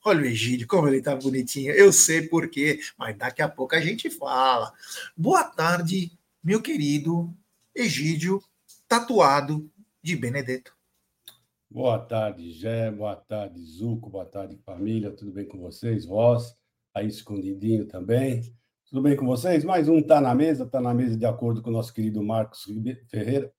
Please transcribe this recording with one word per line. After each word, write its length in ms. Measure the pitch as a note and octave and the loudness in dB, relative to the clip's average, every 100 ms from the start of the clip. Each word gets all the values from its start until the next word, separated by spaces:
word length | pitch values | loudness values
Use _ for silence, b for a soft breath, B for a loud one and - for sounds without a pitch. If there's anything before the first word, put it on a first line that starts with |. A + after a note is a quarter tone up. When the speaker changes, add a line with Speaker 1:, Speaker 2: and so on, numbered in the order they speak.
Speaker 1:
Olha 180 | G#3+ F3 | 4 2
o 40 | C3 | 2
Egídio, 400 | A2+ A#2 B2+ A#2 | 0 0 -2 2
como 220 | F#3+ D3 | 2 4
ele 120 | C3+ | 2
tá 140 | C#3+ | 0
bonitinho. 580 | C3+ C3+ C3 B2+ C#3+ C3+ | -2 -2 -2 -4 -6 0
Eu 200 | D3 G3+ | 8 10
sei 340 | - - D#3+ D#3+ | 10 4 2 2
por 220 | E3 E3 | 0 0
quê, 320 | C#3+ D3+ A#2+ B _ | 0 0 0 B _
mas 180 | A2+ G#2 | -10 -6
daqui 260 | A#2+ - | -8 -2
a 60 | C#3+ | -4
pouco 280 | - C3 D#3+ | -2 0 0
a 40 | |
gente 300 | D#3+ A3+ - | 0 -4 -8
fala. 640 | - C3+ C3 C3 A#2+ A2 B B B B - | -8 -4 2 4 4 0 B B B B -4
Boa 280 | F#3 F#4 | 2 2
tarde, 680 | - - E3 F3 E3 F#3+ F3 _ _ _ | 2 -2 0 0 -2 -4 -4 _ _ _
meu 180 | D#3+ G#3+ | -2 -2
querido 720 | - D4+ D3 D3 D#3 E3+ E3+ - _ _ _ | 0 -2 0 0 0 -2 -4 -12 _ _ _
Egídio, 720 | - A3+ B2+ D#3 D#3+ F3 G3 _ _ _ - _ | -4 -2 0 -2 -2 -2 -4 _ _ _ -20 _
tatuado 840 | A#3 A#3+ A3+ C#3+ C#3+ C#3+ D3+ D3+ _ _ _ | 0 2 4 6 4 0 -6 -8 _ _ _
de 140 | D#3+ E3+ | -6 -4
Benedetto. 580 | A#2+ C#3 B2+ B2+ - _ _ _ _ _ - _ _ _ _ | -4 -4 -6 -8 -10 _ _ _ _ _ -20 _ _ _ _
Speaker 2:
Boa 300 | A#2 B2+ A2+ | -4 0 0
tarde, 540 | - A2+ G#2+ F2 E2+ | -2 -4 -4 -6 -16
Gé. 380 | D#2+ G#2+ A2+ A2 | -10 -6 -2 -4
Boa 240 | G#2 G#2 F#2+ | -4 -8 -8
tarde, 460 | _ G#2+ G2 F2 | _ -10 -10 -14
Zuco. 460 | E2 E2 A#2 A2+ G#2 | -20 -8 -6 -6 -8
Boa 160 | F#2 | -12
tarde, 320 | F2+ G2 F#2+ G2+ | -12 -12 -12 -16
família. 460 | - F2+ G#2 A2+ G2+ | -18 -8 -4 -4 -6
Tudo 220 | G2 G2+ | -10 -14
bem 120 | F#2+ | -12
com 140 | F#2+ F#2+ | -12 -14
vocês? 480 | E2+ - A#2+ G#2+ E2 | -16 -8 -4 -4 -2
Voz, 500 | G2+ A#2+ A#2 - _ _ _ _ | 2 4 2 -4 _ _ _ _
aí 120 | G#2 G#2 | -6 -6
escondidinho 760 | G#2 - G2+ F#2+ F#2+ G#2+ A2 | -8 -10 -8 -8 -4 0 0
também. 720 | G2+ F#2 F#2 A#2+ C3+ A#2+ - - _ _ _ | -2 -10 0 0 0 -4 -8 -16 _ _ _
Tudo 140 | C3+ | 0
bem 140 | C#3+ C#3+ | 2 2
com 100 | B2+ | 0
vocês? 380 | B2 F3+ E3 | 0 2 2
Mais 240 | D#3 F#3 D3+ | 2 2 4
um 120 | D#3+ | 4
Tá 200 | D3+ D3+ | 6 6
na 140 | C3+ | 6
Mesa. 300 | B2 D#3+ C#3 | 4 2 0
Tá 160 | A#2+ C3 | -2 -2
na 140 | B2 | 0
Mesa 240 | A#2+ B2+ A2 | 0 0 0
de 80 | A2+ | 0
acordo 340 | A2 A#2+ A2+ | 0 -2 -2
com 80 | A#2+ | -2
o 40 | |
nosso 200 | A2+ A2+ | -4 -4
querido 300 | - A2 G#2+ | -4 -4 -2
Marcos 420 | G#2 A2+ A2 - - | -2 -2 -4 -8 -12
Ribe-, 360 | G#2+ A2 A#2+ _ | -8 -8 -10 _
Ferreira. 440 | A2 G#2+ C#3 B2+ | -6 -2 -2 -4